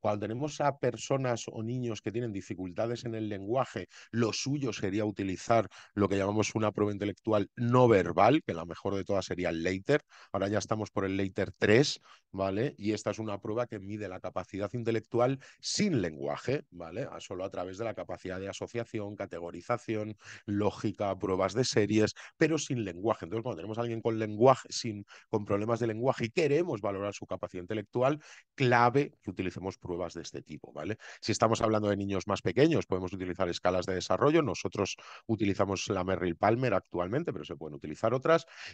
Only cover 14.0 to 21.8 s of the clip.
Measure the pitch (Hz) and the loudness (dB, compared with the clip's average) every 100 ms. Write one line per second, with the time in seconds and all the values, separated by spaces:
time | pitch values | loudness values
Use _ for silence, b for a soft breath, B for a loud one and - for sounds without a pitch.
14 | 101 92 92 92 92 95 101 123 113 113 | -8 -8 -8 -8 -8 -6 -6 -4 -2 -2
15 | - 113 123 135 B B - - 208 143 | -2 2 2 0 B B -6 0 2 2
16 | 87 76 71 69 - 143 - 87 82 92 | 0 -4 -6 -4 -4 -4 -6 -16 -12 -10
17 | 139 82 - 92 95 92 92 95 113 98 | -10 -10 -12 -8 -8 -6 -8 -6 -6 -6
18 | 87 90 90 92 98 92 92 117 117 110 | -8 -8 -8 -8 -8 -8 -6 -6 -6 -6
19 | 101 104 98 85 85 85 - 120 - 110 | -8 -8 -10 -8 -10 -12 -4 -4 -2 -4
20 | 107 107 B B - 101 101 - 110 - | -4 -10 B B -4 0 0 0 -4 -2
21 | 101 92 98 92 95 101 123 - | -2 -2 0 2 2 2 2 2